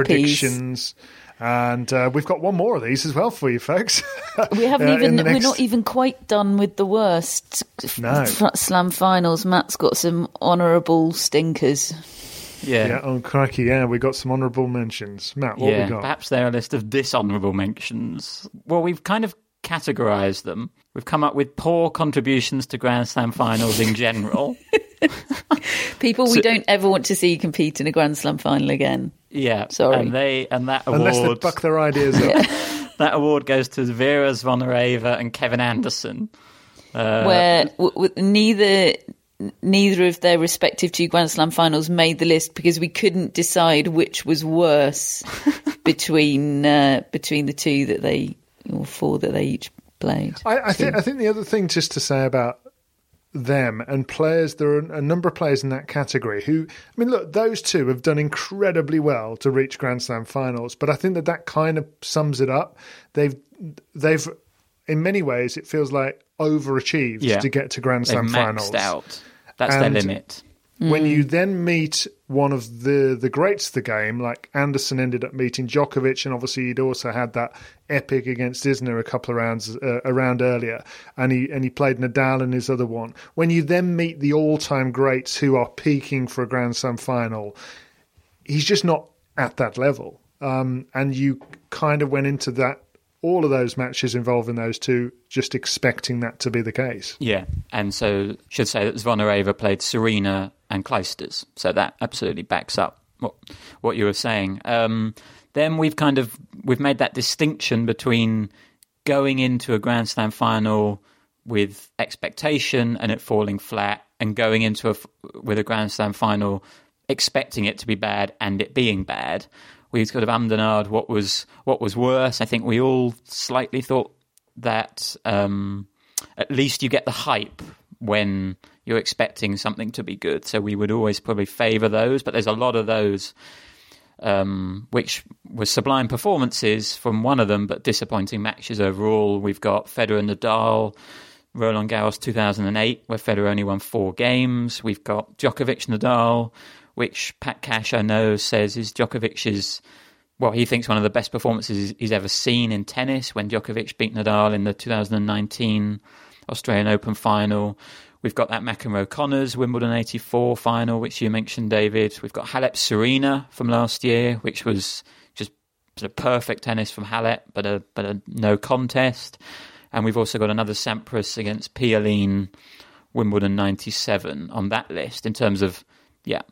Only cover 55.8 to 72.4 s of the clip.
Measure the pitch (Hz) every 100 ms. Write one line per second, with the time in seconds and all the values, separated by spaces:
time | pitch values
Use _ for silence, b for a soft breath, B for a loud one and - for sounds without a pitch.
55.8 | 147 147 139 135 113 104 143 160 160 -
56.8 | - - 240 240 160 180 226 220 - 175
57.8 | 127 127 160 147 151 156 - 196 196 165
58.8 | 143 156 151 127 110 113 139 131 135 -
59.8 | 131 123 - 117 113 139 131 120 120 -
60.8 | 147 143 185 175 156 165 - 151 160 156
61.8 | 147 _ - 156 147 131 131 135 180 _
62.8 | B B B - 147 135 _ - 170 151
63.8 | _ 156 156 156 160 - _ _ _ _
64.8 | - 156 170 196 147 123 123 156 - 156
65.8 | 139 139 135 - _ - 156 151 139 131
66.8 | 127 160 127 110 123 101 131 139 139 -
67.8 | 127 123 120 120 113 123 110 107 101 107
68.8 | 98 78 - - B B B - 131 135
69.8 | 127 110 95 98 - - _ _ _ _
70.8 | 160 156 156 147 139 165 190 185 175 170
71.8 | 156 - - - - 135